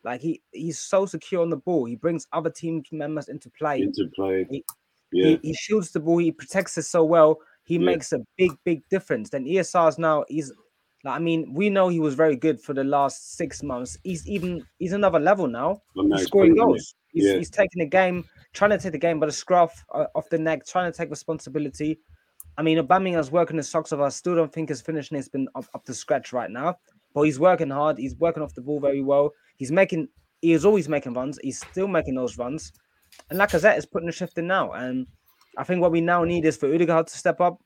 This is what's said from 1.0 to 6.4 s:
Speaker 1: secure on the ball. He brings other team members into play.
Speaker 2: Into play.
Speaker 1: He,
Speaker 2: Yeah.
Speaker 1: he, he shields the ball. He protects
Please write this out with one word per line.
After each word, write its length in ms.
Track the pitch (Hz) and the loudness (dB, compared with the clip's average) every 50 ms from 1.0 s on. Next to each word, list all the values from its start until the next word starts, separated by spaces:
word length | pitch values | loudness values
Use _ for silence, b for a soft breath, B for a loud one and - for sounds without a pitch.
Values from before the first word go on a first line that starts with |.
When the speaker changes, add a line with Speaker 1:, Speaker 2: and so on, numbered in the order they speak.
| 196 | 0
Speaker 1:
secure 340 | 190 - 160 - - 196 175 | 0 -6 -12 -8 -6 -2 -2
on 80 | 170 170 | 0 -2
the 80 | 165 | -2
ball. 280 | 139 _ 180 175 156 123 | -4 _ -2 -2 -2 -2
He 100 | 117 120 | -2 -6
brings 320 | 220 - 170 170 160 - _ | -4 -4 -4 -4 -4 -8 _
other 200 | - 165 160 160 | -6 -6 -6 -6
team 320 | - - - 165 165 160 143 _ | -12 -10 -8 -6 -6 -6 -8 _
members 360 | 165 156 147 147 156 151 139 | -10 -8 -8 -6 -6 -8 -8
into 220 | - 139 147 - 127 | -10 -14 -16 -16 -20
play. 320 | _ _ 151 151 147 - | _ _ -4 -4 -2 -2
Speaker 2:
Into 260 | 98 101 - - 95 82 - | -2 -4 -2 -4 -6 -6 -4
play. 300 | - 98 95 95 95 92 - | -6 -2 -2 0 -2 -2 -4
Speaker 1:
He, 120 | 135 143 - - - _ _ _ _ _ _ _ | -8 -10 -10 -12 -16 _ _ _ _ _ _ _
Speaker 2:
Yeah. 140 | - 175 - 160 | 0 4 4 4
Speaker 1:
he, 100 | 156 - | 4 4
he 120 | - 156 160 | 0 -8 -8
shields 360 | - - - 208 214 180 - | -8 -4 -2 -2 -2 -2 -2
the 80 | - 175 | -8 -6
ball. 200 | 151 160 170 170 | -2 0 0 2
He 120 | 170 165 | 2 0
protects 460 | 160 - | -2 -6